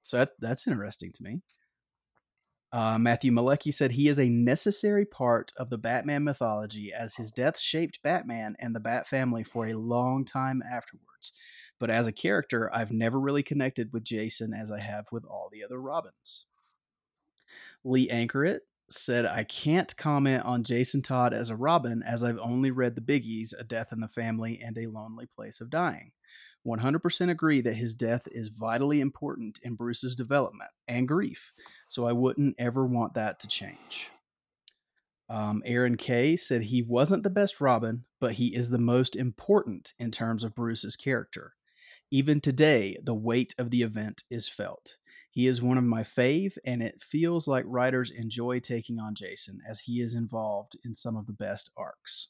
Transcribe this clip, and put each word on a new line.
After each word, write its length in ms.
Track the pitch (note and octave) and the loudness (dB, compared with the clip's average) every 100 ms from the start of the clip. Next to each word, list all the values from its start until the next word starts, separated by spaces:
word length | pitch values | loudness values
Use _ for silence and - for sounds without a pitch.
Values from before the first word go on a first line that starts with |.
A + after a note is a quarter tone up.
So 160 | - B2 | 0 2
that, 140 | C#3 _ | 2 _
that's 260 | A2+ B2+ - | -4 -2 -2
interesting 460 | A#2 G#2 - F2+ | -2 -4 -8 -10
to 100 | - | -12
me. 200 | F#2+ C#3 _ _ _ _ _ _ _ _ _ _ _ _ _ | -10 -10 _ _ _ _ _ _ _ _ _ _ _ _ _
Uh, 260 | A#2+ A2 A2+ | 0 2 4
Matthew 320 | A#2+ A#2 C3+ | 4 4 4
Malecki 420 | A#2+ B2 D3 D3+ | 4 4 2 2
said, 200 | - C3+ | 2 2
"He 160 | B2 D3 | 4 4
is 100 | C#3+ | 6
a 100 | B2 | 4
necessary 760 | A#2+ A#2+ C#3 G#3+ G3 G#3 G3+ | 6 4 4 4 2 2 2
part 480 | G3+ - B2 A#2 - - | 0 0 4 4 2 -10
of 140 | B2 | -6
the 80 | A#2 | -4
Batman 460 | A2+ B2 C#3+ C#3+ | -2 0 0 0
mythology 680 | D3 C3+ A#2 G#2+ G#2 G#2+ G#2 | 0 0 -2 -2 -4 -10 -10
as 240 | A2+ A2+ - | -8 -6 -6
his 160 | A2 | -6
death 280 | B2 C3+ D#3+ | 0 -2 0
shaped 420 | - D#3+ E3 - | -4 -2 -4 -4
Batman 540 | D3 F3 B2 A#2 A2 - | -2 -2 -4 -8 -8 -8
and 160 | A#2+ | -6
the 60 | A2+ | -4
Bat 260 | A2 A#2+ - | -2 -4 -2
family 380 | C3+ B2+ A#2 | 0 0 -2
for 220 | G#2+ A#2 A2+ | -4 -4 -4
a 80 | |
long 500 | A2 A2+ A#2+ B2+ C3+ | -4 0 2 2 0
time 380 | C3+ C3+ C3 C3 | -2 -2 -2 -2
afterwards. 720 | B2 B2 - - _ _ - _ - - - _ | -4 -8 -10 -20 _ _ -16 _ -20 -20 -20 _
But 120 | - | 0
as 160 | A2+ A#2 | 2 2
a 60 | |
character, 580 | G#2 - G2+ - A#2+ A2 | 0 2 2 2 -2 0
I've 180 | A2+ A2 | -2 -2
never 260 | A2+ A2+ C3+ | 0 0 2
really 240 | C#3 C#3+ | 0 0
connected 500 | C#3 C#3 C3 C3 A2 | 0 0 0 -2 -4
with 120 | A#2 | -6
Jason 480 | A2 A2+ A2 - A2 | -4 -4 -4 -4 -6
as 180 | G#2+ A2 | -6 -8
I 100 | G#2 | -8
have 260 | G2+ G#2 G#2 | -8 -8 -8
with 140 | A#2 | -10
all 240 | - F#2+ F2+ | -8 -12 -12
the 140 | G#2+ | -12
other 160 | B2 B2+ | -12 -10
Robins." 680 | C3+ D#3+ F#3+ _ - - _ _ _ _ _ _ _ _ _ _ _ - - _ | -6 -6 -8 _ -14 -14 _ _ _ _ _ _ _ _ _ _ _ -20 -20 _
Lee 260 | C3 C3 B2+ | 2 4 4
Anchoret 520 | A#2 A#2 C#3 D#3+ - _ _ _ | 2 0 2 0 0 _ _ _
said, 340 | - - A#2+ | -2 0 2
"I 200 | A2+ - | 2 -2
can't 520 | G#2+ - D3 F3 - - | -4 -2 2 2 0 -4
comment 480 | D#3 C#3+ C#3 B2+ | 0 2 4 2
on 180 | - B2 | 0 -2
Jason 380 | A2+ A#2+ B2+ C#3+ | 0 0 2 0
Todd 320 | - B2+ B2 | 0 2 2
as 160 | A2 A2+ | 2 -4
a 80 | A2 | -2
Robin 460 | C#3 E3+ B2 A#2 | 2 2 2 -4
as 200 | - A#2 | -2 0
I've 160 | A#2+ A#2 | 0 0
only 320 | A#2+ B2 C3+ | -2 2 2
read 260 | B2+ B2 A#2 | 2 0 0
the 40 | |
biggies, 540 | A#2 C#3+ A2+ A2 A2 - | 0 0 0 -6 -6 -8
A 60 | |
Death 280 | A#2 A2+ A2+ | -6 -6 -4
in 80 | A2+ | -6
the 80 | A2 | -6
Family 520 | - A2+ A2+ A2+ A#2 | -4 -2 -2 -4 -6
and 160 | A#2 A2+ | -8 -8
A 120 | A2+ | -8
Lonely 380 | A2 A2 A2+ B2 | -8 -12 -14 -16
Place 340 | - G#2+ - | -14 -14 -12
of 100 | A#2 | -4
Dying. 420 | D#3 F3 - - _ _ - - _ | 0 0 -2 -14 _ _ -20 -20 _
One 160 | A#2 A2+ | -4 0
hundred 180 | B2+ D#3+ | 2 2
percent 320 | F3 - F3 | 0 0 0
agree 320 | D#3+ D#3+ C#3+ | 2 4 4
that 140 | A#2+ A2+ | 2 -2
his 180 | A#2+ | -4
death 340 | A2+ A2+ A#2 - | -2 0 0 -2
is 180 | A#2+ G#2+ | -10 -10
vitally 520 | A2 A2 A#2+ C#3+ D3 | -6 -2 2 4 4
important 580 | C#3 - D3 C#3 A2 - | 2 -2 -8 -6 -10 -10
in 140 | B2 A2+ | -8 -4
Bruce's 380 | A#2+ A#2 B2+ | -4 -2 -4
development 580 | B2 A#2 C#3 A#2+ G#2 G2+ _ - | -4 0 2 2 -4 -18 _ -4
and 220 | A#2+ B2+ | 0 2
grief, 460 | E3 G3+ - - _ - - _ | 2 0 -6 -20 _ -20 -20 _
so 160 | - | -2
I 80 | A#2+ | 0
wouldn't 440 | A#2+ B2+ - C#3+ - | 4 2 4 2 2
ever 260 | B2 B2+ | -2 2
want 300 | B2+ A#2+ A2 | 2 2 0
that 260 | A2+ G#2+ - | -2 -4 -4
to 80 | G#2 | -6
change." 640 | - G2+ E2+ - - - _ _ _ _ _ - _ _ _ _ _ - | -6 -8 -16 -16 -14 -14 _ _ _ _ _ -20 _ _ _ _ _ -8
Um, 320 | A2 G#2 G#2+ | -4 -2 -2
Aaron 320 | B2 A#2+ B2 A#2+ | 0 2 4 2
K 400 | - A#2+ C#3 E3+ | 2 4 4 2
said, 280 | - A#2+ | 2 0
"He 180 | G#2+ B2 | 2 0
wasn't 400 | A#2 A#2+ D3+ F#3+ | 2 4 4 4
the 80 | G3+ | 2
best 280 | F#3+ G3+ - | 2 0 2
Robin, 460 | C#3 A#2 A2+ A#2+ - _ | 4 4 2 -4 -8 _
but 140 | B2 | -2
he 200 | G#2+ B2 | 2 0
is 140 | A#2+ A#2+ | 2 0
the 100 | A#2+ | 2
most 380 | A#2 B2 B2+ G#2 | 4 4 4 0
important 800 | B2 - - G3+ - F#2 - - | -4 -4 2 2 2 -8 -12 -8
in 120 | A#2+ | -8
terms 340 | A2+ A#2 A2+ | -4 -2 -2
of 100 | A2+ | -4
Bruce's 420 | A#2 A#2 A2+ - - | -4 -2 -2 -2 -4
character. 580 | C#3 B2 G#2+ - - _ _ _ - - _ | -2 -2 -4 -16 -18 _ _ _ -20 -20 _
Even 280 | C3+ C#3 D3 | 2 4 4
today, 580 | C#3+ C3 D#3 B2+ G2 - | 2 6 6 6 2 -4
the 140 | - | -4
weight 400 | A2 A2+ A#2+ B2 - | -2 2 2 0 -2
of 140 | A#2+ | 0
the 120 | A#2+ | 2
event 420 | A2+ G#2+ G#2+ - - | 2 -2 -6 -8 -10
is 200 | A#2 - | -6 -6
felt. 480 | - G2+ - - - _ - _ | -4 -8 -10 -16 -20 _ -20 _
He 160 | B2 B2+ | 2 2
is 160 | A#2+ | 4
one 160 | B2 B2+ | 2 4
of 60 | |
my 180 | A#2+ A2+ | 4 2
fave, 560 | G#2+ - B2+ D#3 G3 - | -2 2 2 2 0 -4
and 180 | - B2 | -6 -4
it 180 | A2+ - | -4 -8
feels 460 | - D3 E3+ E3+ D3+ | -4 0 2 2 2
like 180 | C3+ - | 0 0
writers 420 | B2 B2+ B2+ A#2+ | 0 2 2 -2
enjoy 480 | - A2+ A2+ A#2+ B2 | -6 -8 -4 -2 -2
taking 400 | - A#2 A2+ A#2 | -2 -6 -4 -8
on 160 | A2 | -6
Jason 460 | G#2 F#2 G2 - F#2+ | -8 -10 -8 -10 -10
as 160 | G#2+ G#2+ | -8 -6
he 200 | - A#2+ | -4 -4
is 120 | A#2+ | -2
involved 640 | A#2 A2+ A2+ G#2+ G2+ - - | -2 -4 -4 -2 -4 -8 -14
in 80 | B2+ | -10
some 240 | A2 A#2 A2 | -6 -4 -6
of 100 | A2 | -8
the 60 | |
best 380 | G#2 G2+ G2+ - - | -8 -6 -6 -8 -10
arcs." 500 | - - - - | -12 -12 -8 -8